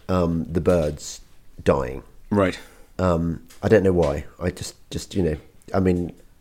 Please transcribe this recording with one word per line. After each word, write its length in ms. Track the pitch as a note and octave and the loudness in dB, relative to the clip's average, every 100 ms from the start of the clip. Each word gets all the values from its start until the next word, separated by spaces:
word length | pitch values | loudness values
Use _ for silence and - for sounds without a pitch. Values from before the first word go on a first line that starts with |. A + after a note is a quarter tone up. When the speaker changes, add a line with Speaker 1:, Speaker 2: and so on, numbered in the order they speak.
| - | -2
Speaker 1:
um, 360 | F#2 E2+ E2 - | 0 2 0 -2
the 100 | E2 | -2
birds 600 | E2+ F2+ D2+ D2 - - - - - - | 0 2 0 -4 -12 -16 -20 -20 -20 -6
dying. 400 | - D2 B1+ C2+ - - - | 0 0 -2 -10 -14 -20 -4
Speaker 2:
Right. 300 | G#2 F#2 - - - - - | 2 2 0 -12 -20 -20 -2
Speaker 1:
Um, 420 | F#2 E2+ E2+ D#2+ - - | 0 2 0 -4 -10 -6
I 80 | G#2+ | 4
don't 120 | A2 | 6
know 100 | F#2+ | 6
why. 320 | F2 D#2 D2 - - | 4 2 0 -8 -6
I 80 | E2+ | -6
just, 240 | - - - - | -6 -14 -16 -14
just, 240 | E2+ - - | -12 -6 -2
you 80 | |
know, 140 | E2 D#2 - - - | 0 -2 -8 -20 -6
I 60 | F#2+ | 0
mean, 340 | F#2+ F2+ F2 - - _ | 2 2 -2 -10 -20 _